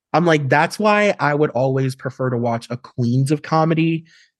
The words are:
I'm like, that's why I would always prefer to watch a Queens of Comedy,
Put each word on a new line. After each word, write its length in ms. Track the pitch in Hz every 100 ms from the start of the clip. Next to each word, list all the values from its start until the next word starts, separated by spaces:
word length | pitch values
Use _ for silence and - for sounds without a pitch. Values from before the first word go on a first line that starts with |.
| _
I'm 120 | 156
like, 240 | 170 156 135
that's 300 | 147 165 -
why 380 | 214 208 208 -
I 160 | 147
would 160 | 147 151
always 460 | 120 135 135 131 131
prefer 340 | 131 - 127
to 80 | 120
watch 300 | 117 117 -
a 60 | -
Queens 560 | - - 120 127 135
of 100 | 151
Comedy, 640 | - 160 160 160 165 165 165 _ _